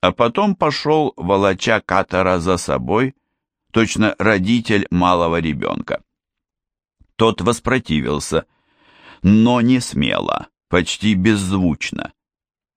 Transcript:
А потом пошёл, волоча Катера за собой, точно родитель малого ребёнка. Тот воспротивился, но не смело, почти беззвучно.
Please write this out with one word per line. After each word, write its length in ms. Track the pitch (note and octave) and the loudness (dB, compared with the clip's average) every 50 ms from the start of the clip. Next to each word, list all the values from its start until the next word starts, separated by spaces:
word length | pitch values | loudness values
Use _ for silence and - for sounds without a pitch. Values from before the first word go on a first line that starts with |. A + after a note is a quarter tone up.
А 100 | - F#2 | 0 0
потом 440 | F2+ - B2 A#2 A#2 - G3+ G#3 F#3+ | 2 2 0 0 0 0 0 0 0
пошёл, 580 | - F3 D3+ C#3 - - D3+ D#3 D#3 D3+ C3 - - | 0 0 -2 -2 -2 -2 0 0 0 0 -2 -4 -4
волоча 640 | - F2 G2 G2 G2 G2 F#2+ F#2 - A#2 A2+ G#2 | -2 0 2 2 2 2 0 0 0 0 0 0
Катера 580 | - - F2+ F#2+ F#2 - F#2 F#2 F#2 F#2 F#2 F2+ | 0 -2 -2 -2 -2 -2 -2 0 0 2 0 0
за 180 | E2 F2+ F#2 E2+ | 0 0 -2 -2
собой, 580 | - - C#2+ C2 B1 B1+ F2+ A2 C3 C3 C3 _ _ _ _ _ _ _ _ _ _ _ | -2 -2 -4 -4 -2 -2 -2 -2 -2 -2 -6 _ _ _ _ _ _ _ _ _ _ _
точно 440 | - A2+ A2+ G2+ - - A2 G#2+ - - | 0 0 0 0 0 0 0 0 0 0
родитель 720 | G2+ G#2 A2 G2 F#2 G2 A#2+ A#2+ A2+ - A2 G#2 G2 - | 0 0 2 2 2 0 0 0 0 0 0 0 0 0
малого 500 | - F2 F2 F2+ F#2 F2 F2 E2 E2 E2+ | 0 0 2 2 2 2 2 0 0 -2
ребёнка. 600 | E2 E2 D2 B1+ G1+ G1+ G1+ G1+ G1+ - - - _ _ _ _ _ _ _ _ _ _ _ _ _ _ _ _ _ _ _ _ _ _ _ - | -2 -2 -4 -4 -4 -6 -6 -6 -8 -8 -10 -10 _ _ _ _ _ _ _ _ _ _ _ _ _ _ _ _ _ _ _ _ _ _ _ 0
Тот 240 | A2 A2+ G2+ - | 0 2 2 0
воспротивился, 1040 | F2 G#2+ A#2+ A#2 - A#2 B2 C3 - - D2+ D2+ C2 A#1+ D2 D2 D2 - - D#2+ - _ _ _ _ _ _ _ _ _ _ _ - - - - | -2 -2 -2 -2 -2 -4 -4 -2 -2 -2 -4 -2 -2 -2 -4 -6 -4 -4 -4 -4 -4 _ _ _ _ _ _ _ _ _ _ _ -20 -20 -10 -2
но 400 | - F#2 G#2 A2 A2 A#2+ B2 B2 | 2 4 6 6 6 4 4 2
не 200 | A#2 A#2+ C3 B2+ | 2 2 2 2
смело, 640 | B2 - - - D2 A1+ G1+ G1+ G1+ G1+ - - - - _ _ _ _ | 0 -2 -4 -2 -2 0 -2 -2 -2 -2 -4 -6 -6 -12 _ _ _ _
почти 460 | - F2+ F2 - - - - G#2+ G#2+ | 0 0 0 0 -4 -2 0 0 2
беззвучно. 960 | F#2 F2+ A2 A2 G#2 G2 F#2 G2 G2 F#2 F2 D2+ - - - - - - - - _ _ _ _ _ _ _ _ _ _ _ _ | 2 2 2 0 0 0 -2 -2 0 0 0 -2 -2 -6 -10 -8 -10 -10 -12 -14 _ _ _ _ _ _ _ _ _ _ _ _